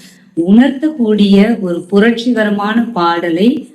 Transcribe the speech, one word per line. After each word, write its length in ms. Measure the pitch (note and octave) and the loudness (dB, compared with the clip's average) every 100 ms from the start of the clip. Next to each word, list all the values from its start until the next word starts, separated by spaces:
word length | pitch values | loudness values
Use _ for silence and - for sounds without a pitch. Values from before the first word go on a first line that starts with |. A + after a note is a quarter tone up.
| - _ _ - | -20 _ _ -6
உணர்த்தக்கூடிய 920 | E3+ A3 C#4+ C#4 D#4 - G#3+ G#3 G3+ G3 G#3+ G#3 | 2 4 4 0 -4 -2 0 2 4 4 2 0
ஒரு 200 | F#3 E3+ | -4 -6
புரட்சிகரமான 1000 | - G3+ A#3 A#3 B3 A3 G#3+ G3+ G3+ A#3 A#3 | -2 0 2 0 -2 -2 -2 -2 -2 -2 -2
பாடலை 560 | F3+ E3+ E3+ E3+ E3 A3+ D4 - | -2 -2 -2 -2 0 0 0 -6